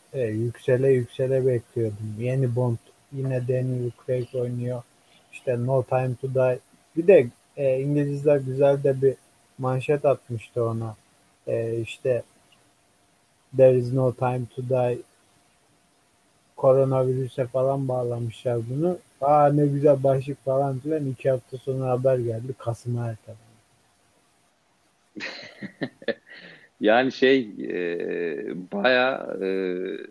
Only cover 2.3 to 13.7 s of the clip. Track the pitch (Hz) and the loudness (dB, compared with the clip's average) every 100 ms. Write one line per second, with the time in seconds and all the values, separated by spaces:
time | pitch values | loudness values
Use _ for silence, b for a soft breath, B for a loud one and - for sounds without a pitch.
2.3 | 131 131 120 127 117 _ _ _ 139 135 | 0 0 0 -2 -2 _ _ _ -8 -4
3.3 | 127 127 127 127 127 123 - - 127 120 | -4 -2 -2 -2 -4 -6 -8 -4 -4 -4
4.3 | 131 123 123 123 123 - _ _ _ _ | -6 -4 -4 -6 -6 -10 _ _ _ _
5.3 | - - 120 120 135 120 131 127 123 135 | -10 -4 -2 0 0 2 0 -2 -4 -2
6.3 | 131 127 127 _ _ _ 156 175 180 120 | 2 2 0 _ _ _ 0 6 6 6
7.3 | - _ - 139 131 139 147 143 143 143 | -6 _ -4 -2 0 0 0 0 0 2
8.3 | 143 131 131 139 143 143 135 135 123 _ | 2 0 2 2 4 2 2 2 0 _
9.3 | _ _ - 127 131 123 147 147 127 - | _ _ -8 -4 -2 0 0 2 0 -4
10.3 | 117 - - 117 113 113 107 _ _ _ | -10 -8 -4 -2 -4 -8 -12 _ _ _
11.3 | _ - 120 113 113 110 - 131 120 - | _ -6 -4 -2 -4 -6 -6 -2 -2 -4
12.3 | _ _ _ _ _ _ _ _ _ _ | _ _ _ _ _ _ _ _ _ _
13.3 | _ _ 131 131 | _ _ 6 6